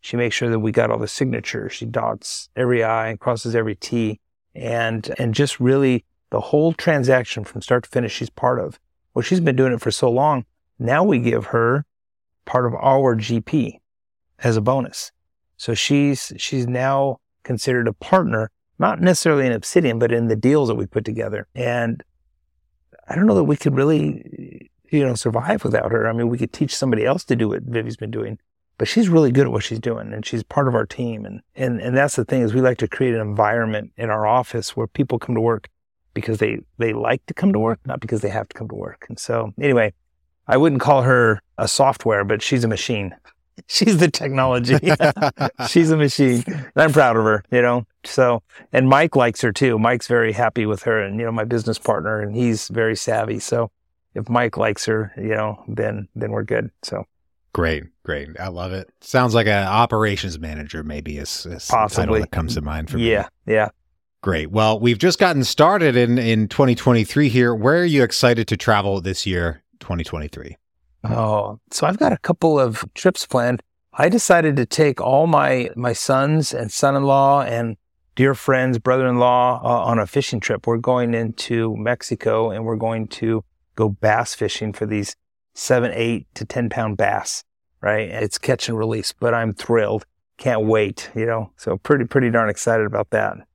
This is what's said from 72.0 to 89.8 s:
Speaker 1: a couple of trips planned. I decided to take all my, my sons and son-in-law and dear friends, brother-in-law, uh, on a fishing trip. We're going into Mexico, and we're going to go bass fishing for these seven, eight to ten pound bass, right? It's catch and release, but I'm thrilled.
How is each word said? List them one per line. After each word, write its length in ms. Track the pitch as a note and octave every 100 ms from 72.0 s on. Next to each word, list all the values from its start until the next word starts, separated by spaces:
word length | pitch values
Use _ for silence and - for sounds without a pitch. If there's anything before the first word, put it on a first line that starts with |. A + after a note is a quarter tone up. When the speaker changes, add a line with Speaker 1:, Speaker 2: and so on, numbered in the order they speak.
| D4+
Speaker 1:
a 60 | A#3
couple 420 | - - E3 D3
of 240 | C3 A2 -
trips 320 | - F#3 - -
planned. 380 | C3 A#2+ B2 - _ _
I 160 | - D3+
decided 480 | A3+ - F3 D#3 C#3
to 80 | A#2+
take 340 | - D3+ C3
all 260 | B2+ C3+ E3
my, 440 | D3+ C#3 C3 A#2+ -
my 160 | B2
sons 600 | A#2 - C3+ C#3 D#3 C#3+
and 160 | B2 A2+
son-in-law 720 | - C#3+ C#3 C#3 C#3 C#3 C#3+
and 340 | B2 A#2 A#2 G#2+ _ _ _ -
dear 180 | C3
friends, 460 | C3 - C3 B2+ A#2+
brother-in-law, 800 | A#2+ B2+ B2+ B2 B2 B2 B2 A#2+
uh, 200 | A#2+ A#2+ A2
on 140 | A#2
a 80 | G2+
fishing 340 | - C3+ A2+
trip. 260 | - A2 -
We're 100 | A#2
going 360 | A#2+ B2 A#2+
into 640 | A#2 A2+ A2+ - A#2+ A2+ G#2+
Mexico, 720 | G#2+ B2 - A#2+ - A2 A2+
and 160 | G2+ A2+
we're 100 | A2
going 320 | A2+ A2+ G#2+
to 360 | - A2+ A2+ - _ _ -
go 120 | A2
bass 460 | G2+ G#2+ A2 A#2+ -
fishing 380 | G#2+ - A2
for 120 | G2+ G#2+
these 300 | G#2+ G2+ - _ _ _
seven, 380 | - - B2+ A#2+
eight 340 | F#2 A#2 A2+ -
to 100 | -
ten 260 | A2+ - A#2
pound 280 | - A2+ G2+
bass, 460 | G2+ G#2 - - - _ _ _
right? 280 | G2+ G#2+ G#2
It's 280 | A2 A2 -
catch 300 | - B2+ -
and 100 | A2+
release, 360 | A2 A2+ -
but 200 | - A#2
I'm 200 | A#2 A2+
thrilled. 520 | G2+ - A#2